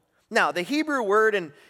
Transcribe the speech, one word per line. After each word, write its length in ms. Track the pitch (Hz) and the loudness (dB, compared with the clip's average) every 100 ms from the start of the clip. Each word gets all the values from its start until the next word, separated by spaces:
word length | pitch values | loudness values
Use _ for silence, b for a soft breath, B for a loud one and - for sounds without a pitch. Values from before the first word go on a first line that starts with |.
| _ _ - | _ _ -4
Now, 200 | 214 165 | 0 0
the 100 | 151 | 0
Hebrew 400 | 180 294 311 277 | -4 -4 -2 -2
word 320 | 202 208 220 | 2 2 2
in 180 | 202 160 b | 0 -4 b